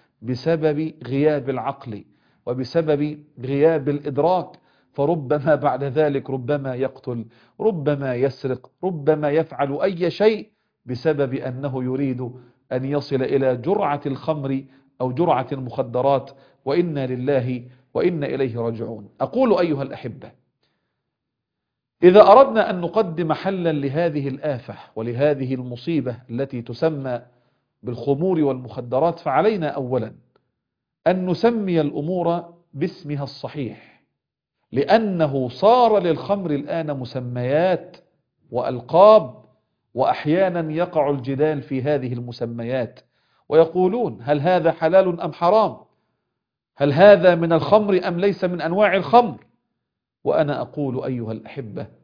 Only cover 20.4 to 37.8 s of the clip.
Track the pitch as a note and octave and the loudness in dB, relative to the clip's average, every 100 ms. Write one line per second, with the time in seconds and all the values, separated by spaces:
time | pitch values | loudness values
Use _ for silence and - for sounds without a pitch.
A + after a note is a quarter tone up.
20.4 | _ _ _ _ _ _ _ _ _ _ | _ _ _ _ _ _ _ _ _ _
21.4 | _ _ _ _ _ _ F3+ G3 G3+ A3+ | _ _ _ _ _ _ 8 10 10 10
22.4 | C4+ A3 - F3+ F3 G#3+ F#3+ D#3+ E3 D3+ | 8 4 0 -2 -2 -2 -2 -2 -2 -2
23.4 | F#3+ F#3+ E3+ D3 C#3 D3 E3+ D3 C#3 C3+ | -4 -2 -2 -2 -2 -2 -2 -2 -4 -6
24.4 | D3+ B2+ - G#2 - A2 A#2 A#2+ D3 C#3+ | -6 -6 -8 -16 -14 -10 -6 0 0 0
25.4 | C3 C3 B2 B2 - D#3+ B2 A2+ - A#2 | -2 -6 -6 -10 -4 -2 -2 -8 -8 -8
26.4 | C3+ A#2+ A#2+ A#2 E3 C#3+ C3+ B2 - _ | -6 -8 -10 -4 -2 -2 -6 -8 -10 _
27.4 | _ _ _ _ A2 A2+ B2+ C#3 F#3 E3+ | _ _ _ _ -10 -4 -2 0 0 2
28.4 | C#3+ B2+ B2 C3+ A#2+ B2+ E3+ E3 D3+ C3+ | 0 -2 -8 -14 -6 0 0 -2 -2 2
29.4 | G3+ G#3 D3 C#3+ B2+ B2+ A2 - _ _ | 2 0 -2 -4 -4 -4 -4 -10 _ _
30.4 | _ _ _ _ _ _ E3 F#3 F#3 E3+ | _ _ _ _ _ _ 0 0 -2 0
31.4 | A#3 A#3 F#3+ E3+ C#3+ - D#3 F3+ E3+ E3+ | 2 0 0 0 0 -2 -4 -2 -2 -2
32.4 | E3+ - _ C3+ F3+ - D3 C#3+ C3+ - | -6 -18 _ -6 -6 -6 -10 -8 -8 -10
33.4 | B2+ D3 A#2 G#2+ - _ _ _ _ _ | -12 -8 -8 -10 -20 _ _ _ _ _
34.4 | _ _ _ B2 C#3+ A3 G#3+ F3+ D3+ C3+ | _ _ _ -4 2 2 2 0 0 -2
35.4 | B2 - G3+ B3 A3+ G#3 F3 C#3+ - G3+ | -4 0 4 4 4 4 2 -2 -2 -4
36.4 | E3+ C#3 D3 E3 D#3 C3+ A#2+ C3 B2 B2 | -2 -4 -4 -6 -6 -8 -8 -8 -8 -6
37.4 | B2 D3 F#3 F3 | -2 0 2 0